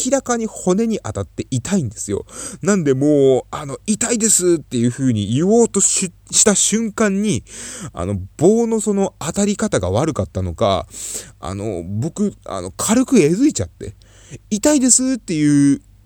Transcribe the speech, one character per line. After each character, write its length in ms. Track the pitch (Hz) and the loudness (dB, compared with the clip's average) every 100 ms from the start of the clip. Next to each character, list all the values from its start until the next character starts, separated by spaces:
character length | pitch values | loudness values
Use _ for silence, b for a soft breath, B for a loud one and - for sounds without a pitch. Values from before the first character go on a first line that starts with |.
明 60 | 254 | -2
ら 120 | 269 | -2
か 140 | - 240 | 0 -2
に 100 | 220 | -4
骨 400 | - - 185 226 | -4 0 0 0
に 140 | 214 | -2
当 100 | - | -4
た 80 | 98 | -6
っ 40 | 98 | -8
て 200 | - - | -8 -6
痛 260 | 127 - 196 | -6 -2 -2
い 60 | |
ん 60 | 120 | -2
で 80 | - | -6
す 140 | - | -6
よ。 160 | 101 B B B B | -6 B B B B
な 140 | 156 202 | 0 0
ん 80 | |
で 100 | 147 | 2
も 460 | 131 147 147 135 127 | 2 4 4 4 4
う、 40 | - | 0
あ 160 | - 147 | -10 -10
の、 120 | 135 - | -8 -6
「痛 260 | 202 233 | -4 -2
い 60 | 233 | 0
で 100 | 220 | 2
す」 280 | - 180 170 | 2 2 0
っ 40 | |
て 120 | - 123 | 0 -2
い 100 | 120 | 0
う 40 | |
風 220 | 120 131 | 0 0
に 220 | 107 101 | 0 0
言 140 | 123 180 | 0 4
お 160 | 233 | 4
う 40 | 220 | 4
と 120 | 202 | 2
し-、 320 | 185 - 185 - - | 0 -2 -6 -10 -4
し 140 | - | 0
た 100 | - | 2
瞬 380 | 196 - 214 226 | 2 2 0 -2
間 300 | - 214 196 | -2 0 0
に、 200 | 214 135 B B B B 180 | 0 -2 B B B B -12
あ 140 | - 90 | -6 -4
の、 140 | 101 92 - | -4 -6 2
棒 300 | 165 226 233 | 4 4 2
の 140 | 226 | 0
そ 140 | 214 | 0
の 200 | 196 196 - | 0 -2 -4
当 140 | 156 | -6
た 120 | 165 | -2
り 120 | 202 196 | 0 0
方 240 | 214 135 | -2 0
が 100 | 90 | 0
悪 240 | 101 160 | 0 0
か 100 | 113 | -2
っ 40 | 92 | -4
た 140 | 95 | -4
の 120 | 92 | -4
か、 320 | 80 110 95 - B B B B - | 0 0 0 -4 B B B B -14
あ 140 | 76 | -10
の、 280 | 98 110 87 | -8 -6 -8
僕、 500 | 85 101 151 - 202 - | -6 -6 -6 -2 -4 -4
あ 160 | - 95 | -10 -10
の、 100 | 90 | -8
軽 340 | - - 226 | -6 0 0
く 140 | 254 247 | 2 4
え 120 | 147 | 4
ず 180 | 180 294 | 4 2
い 40 | |
ち 100 | - | 0
ゃ 40 | 92 | -6
っ 20 | |
て、 280 | - 104 - B B B 135 - | -10 -16 -16 B B B -20 -8
「痛 240 | 208 302 | 0 2
い 60 | 302 | 4
で 100 | 247 | 4
す」 240 | - 254 262 | 2 2 -4
っ 0 | |
て 160 | - | -4
い 400 | 160 147 143 143 | 0 2 4 4
う 80 | 139 - - | 2 -4 -20